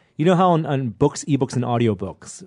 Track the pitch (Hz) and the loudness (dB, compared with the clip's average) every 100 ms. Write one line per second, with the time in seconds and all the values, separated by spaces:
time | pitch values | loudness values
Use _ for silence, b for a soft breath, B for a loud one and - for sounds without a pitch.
0 | b b 160 175 185 160 160 135 127 98 | b b 2 4 4 2 0 -2 -4 0
1 | 147 - - 135 131 131 120 120 117 95 | -2 -2 -2 -2 0 -2 -2 0 0 0
2 | 95 - - - | -6 -12 -18 -20